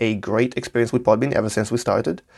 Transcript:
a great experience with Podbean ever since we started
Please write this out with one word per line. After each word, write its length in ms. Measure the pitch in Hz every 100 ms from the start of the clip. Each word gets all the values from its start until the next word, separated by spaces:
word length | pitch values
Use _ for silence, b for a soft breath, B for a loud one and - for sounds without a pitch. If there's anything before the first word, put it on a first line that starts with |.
a 140 | 113 107
great 400 | 101 107 127 123
experience 360 | - 120 117
with 120 | 127
Podbean 280 | 113 107 135
ever 160 | 135 107
since 220 | 107 107
we 80 | 117
started 440 | - 95 92 180 -